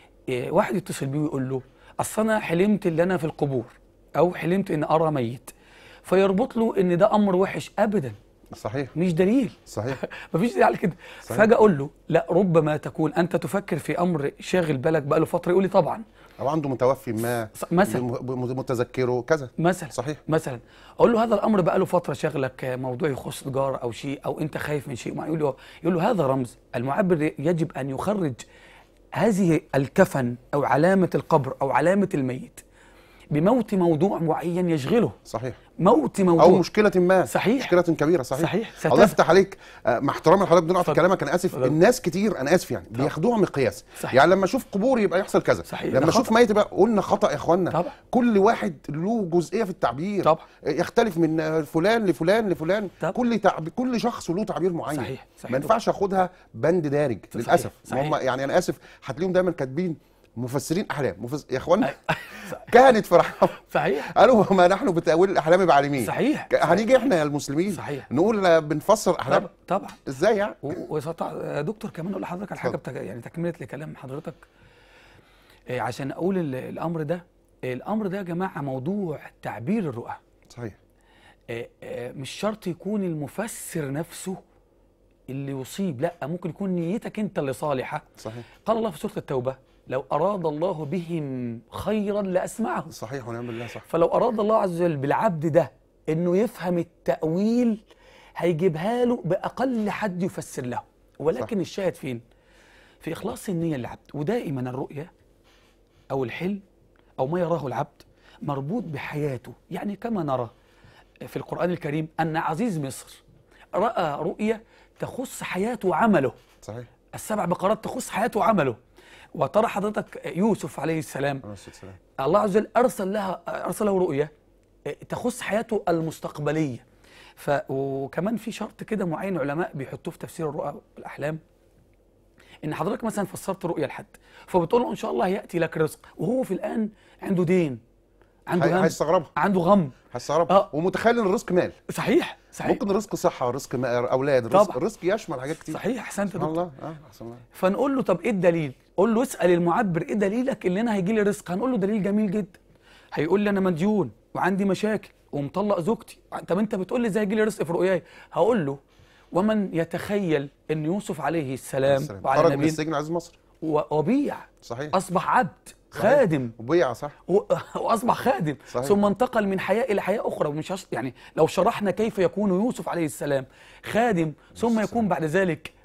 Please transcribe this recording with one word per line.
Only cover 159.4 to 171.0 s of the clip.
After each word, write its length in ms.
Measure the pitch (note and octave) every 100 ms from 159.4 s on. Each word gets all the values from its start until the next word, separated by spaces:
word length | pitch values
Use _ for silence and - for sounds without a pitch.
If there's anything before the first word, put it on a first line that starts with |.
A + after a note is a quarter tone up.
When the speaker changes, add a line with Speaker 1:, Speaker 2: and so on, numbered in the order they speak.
| G#3+ G#3+ F#3+
Speaker 1:
يتخيل 760 | E3 D#3+ F3+ - G#3 F3+ D3 C#3+ _ -
إن 140 | D#3 D3+
يوسف 360 | G3+ - E3
عليه 320 | C#3+ E3 C3
السلام 480 | C3 - C#3 C3+ C#3
Speaker 2:
السلام. 200 | D3 G2
Speaker 1:
وعلى 160 | F#2+ C#3+
Speaker 2:
خرج 100 | E3
من 60 | C#3
Speaker 1:
نبينا 140 | D#3
Speaker 2:
السجن 220 | D#3 D#3
عزيز 180 | D3 D3+
مصر. 280 | E3+ - _ _ -
Speaker 1:
و-، 200 | D#3+ D3+ - D3+
وبيع. 380 | D3+ C4+ B3 - - _
Speaker 2:
صحيح. 340 | - - D3+ F3+
Speaker 1:
أصبح 340 | F#3 E3+ D3 G#3+
عبد، 120 | G#3 - - - _
Speaker 2:
صحيح. 100 | -
Speaker 1:
خادم. 500 | G#3 C#4+ G#3+ D3+ A#2+ A2+
Speaker 2:
وبيع، 340 | A#2 F3 C3+
صح. 180 | A#2 D3 - -
Speaker 1:
و-، 120 | G3 - D#3+
<laughs> 200 | - -
وأصبح 300 | - A3 A#3
خادم. 420 | - B3 F#4 D3+ C3 -
Speaker 2:
صحيح. 140 | A#2+ C3+
Speaker 1:
ثم 200 | G3+ G3+
انتقل 420 | G3+ B3 A3+ G3+
من 120 | F#3+
حياة 240 | - G#3+ B3+
إلى 100 | G3
حياة 260 | - G#3+ -
أخرى". 220 | - D3+
ومش 220 | D3+ -
هش-، 160 | F#3 -
يعني 220 | A#2